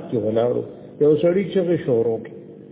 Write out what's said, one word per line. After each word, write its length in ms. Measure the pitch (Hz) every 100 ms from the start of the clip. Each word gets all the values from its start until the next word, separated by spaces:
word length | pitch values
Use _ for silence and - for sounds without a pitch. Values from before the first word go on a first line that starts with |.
| -
کې 40 | 117
ولاړو، 480 | 107 113 120 120 113 - - -
یو 160 | 147 151
سړی 260 | 170 180 175
چغې 320 | 190 175 165 -
شروع 320 | 117 117 113
کړې. 240 | 113 - - - -